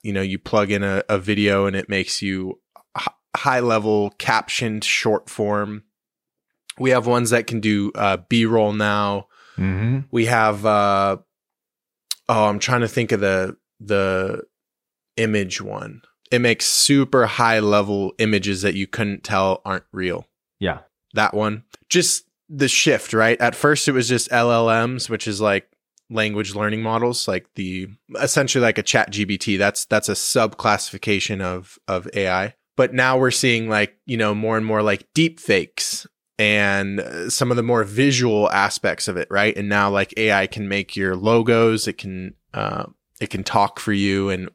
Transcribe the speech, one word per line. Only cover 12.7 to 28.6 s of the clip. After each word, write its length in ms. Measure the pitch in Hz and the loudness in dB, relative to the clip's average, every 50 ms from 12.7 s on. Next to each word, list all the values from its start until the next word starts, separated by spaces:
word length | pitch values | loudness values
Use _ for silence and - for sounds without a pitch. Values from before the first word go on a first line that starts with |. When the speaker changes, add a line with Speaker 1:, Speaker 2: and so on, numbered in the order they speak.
| 127 120 | 0 0
Speaker 1:
to 80 | 117 107 | 0 0
think 240 | - 127 117 - 120 | 0 -2 0 0 0
of 80 | 98 | 0
the, 340 | 101 98 95 92 92 95 - - _ _ _ _ | 2 0 0 0 -2 -4 -8 -12 _ _ _ _
the 640 | 107 101 104 98 98 95 95 92 95 98 - - - - _ _ _ _ _ _ _ _ _ _ _ _ _ | -4 -2 0 0 2 0 0 -2 -2 -4 -6 -8 -10 -16 _ _ _ _ _ _ _ _ _ _ _ _ _
image 460 | - 113 110 107 104 98 92 - - | -2 -2 0 0 0 -2 -2 -6 -10
one. 400 | 98 101 104 101 101 107 - 117 _ _ _ _ _ _ | -10 -10 -12 -12 -12 -14 -16 -18 _ _ _ _ _ _
It 80 | 127 120 | 0 2
makes 260 | 123 117 110 - - | 2 2 2 0 0
super 600 | - - - - - 143 139 135 135 - 131 120 | -2 0 2 2 4 4 4 4 4 4 2 2
high 340 | 110 - - 120 113 113 110 | 2 2 2 2 4 4 2
level 540 | 107 104 104 104 101 101 101 101 98 95 - | 2 4 2 2 2 2 -2 -2 -2 -4 -2
images 440 | - 110 107 107 98 92 101 98 92 | -2 0 0 0 0 0 -2 -4 -2
that 120 | 101 101 85 | -2 -2 -2
you 140 | 98 95 | -2 -4
couldn't 380 | - - - 107 101 101 - - | -6 -4 -4 -4 -4 -4 -8 -6
tell 360 | - 107 95 95 95 92 - - | -2 0 2 2 2 0 -2 -4
aren't 180 | 98 95 92 - _ | -6 -6 -6 -6 _
real. 360 | - 95 92 90 85 - - _ _ _ _ _ _ _ | -8 -6 -4 -4 -4 -6 -8 _ _ _ _ _ _ _
Speaker 2:
Yeah. 200 | 101 87 76 - - _ _ _ _ _ - | -4 -4 -4 -4 -10 _ _ _ _ _ -2
Speaker 1:
That 200 | 110 107 98 - | 0 0 0 0
one. 320 | 104 107 107 107 113 - _ - - _ _ | 0 -2 -2 -4 -6 -12 _ -20 -20 _ _
Just 340 | - 180 170 - - - - _ _ _ _ | 0 0 2 0 -2 -4 -6 _ _ _ _
the 220 | _ 151 139 139 123 | _ -4 -2 0 0
shift, 420 | - - - 160 123 104 - - | 2 2 2 2 2 2 0 0
right? 280 | 113 110 110 113 117 - | 2 2 4 4 4 2
At 120 | 120 120 - | 0 0 0
first 360 | - - 147 151 - - 151 | 2 2 2 2 2 2 0
it 20 | |
was 160 | 135 127 117 | 0 0 0
just 240 | 117 127 113 - - | 2 0 0 0 0
L 180 | 127 120 117 120 | 2 2 4 4
L 380 | 117 117 113 113 113 113 113 | 4 4 4 2 2 2 0
Ms, 220 | 123 131 120 - - | -2 -4 -6 -6 -6
which 180 | 113 104 - | -6 -6 -4
is, 140 | 110 101 98 | -6 -4 0
like, 260 | 107 104 98 98 - _ _ _ _ _ _ _ _ _ | 0 2 2 0 -2 _ _ _ _ _ _ _ _ _
language 460 | 113 110 107 107 104 104 107 95 101 | -2 -2 -2 0 -2 -4 -6 -6 -4
learning 260 | 104 104 104 110 110 | -4 -4 -2 -2 -4
models, 460 | 113 110 113 113 120 120 123 - - | -2 -2 0 0 0 0 -2 -2 -4
like 200 | 123 117 110 - _ _ | -4 -4 -6 -6 _ _
the, 320 | - 95 92 92 92 95 95 104 - _ _ 131 - | -10 -8 -8 -8 -8 -10 -12 -14 -20 _ _ -6 -4
essentially 400 | 139 131 - 151 139 123 - 131 | -2 0 0 0 0 2 2 4